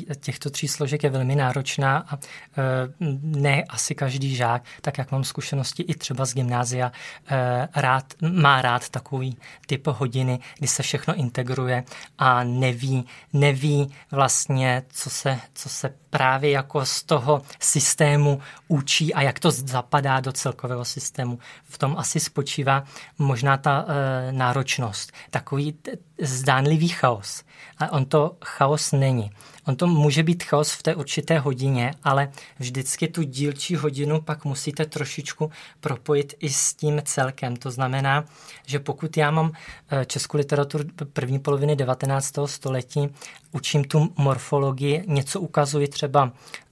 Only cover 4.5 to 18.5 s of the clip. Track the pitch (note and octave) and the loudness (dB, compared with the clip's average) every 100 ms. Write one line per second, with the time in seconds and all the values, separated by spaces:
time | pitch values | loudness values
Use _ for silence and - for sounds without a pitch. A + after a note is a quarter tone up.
4.5 | A#2+ - - - C3+ B2+ C3+ C3+ - - | 0 -4 -8 -6 -4 -4 -2 -2 -6 -4
5.5 | C#3 B2+ - E3 C#3 - C3+ C3 C3+ B2 | -4 -4 -6 -6 -6 -6 -4 -2 -2 0
6.5 | A#2+ A#2+ B2+ B2 - - - - C3+ B2 | 0 -2 -2 -2 -4 -16 -18 -4 0 0
7.5 | B2 C#3+ D3 C3 C3 - - E3 F3+ C#3+ | 0 -2 0 2 2 0 -4 0 6 6
8.5 | C3 B2+ B2 - B2 - C3+ C3 A#2 - | 8 4 0 -2 -8 -6 -6 -4 -8 -14
9.5 | - - C3+ D#3 A2+ C3 B2+ B2+ B2+ - | -20 -6 -2 -2 -2 -2 0 0 -2 -6
10.5 | - C#3+ - - C3+ - F3 B2 - B2 | -6 -4 -2 -2 -2 -2 -2 -2 -2 -4
11.5 | C3 B2+ B2 B2+ - - - C3 B2 B2 | -2 0 -2 -4 -14 -20 2 4 4 2
12.5 | B2 C3 A#2+ C3+ C3 B2 - - C#3+ C#3+ | 2 2 2 0 -2 -2 -12 -2 4 4
13.5 | C3+ D3+ C#3+ C#3 - - C#3 C3 - - | 4 2 2 0 -4 -6 2 2 2 0
14.5 | C3 C3 B2+ C3+ - - - C#3 B2+ - | 2 2 0 -2 -10 -8 -2 -2 -2 -6
15.5 | - - - C3+ - _ D3 C3 C3+ D3 | -14 -12 -6 -8 -8 _ 2 2 4 2
16.5 | C#3 C3+ D3+ C3 - - D3+ B2+ C#3+ - | 2 0 -2 -2 -4 0 2 4 2 0
17.5 | - - D3 - - D3 D3 D3 C#3 - | -4 0 2 2 4 4 6 4 2 -2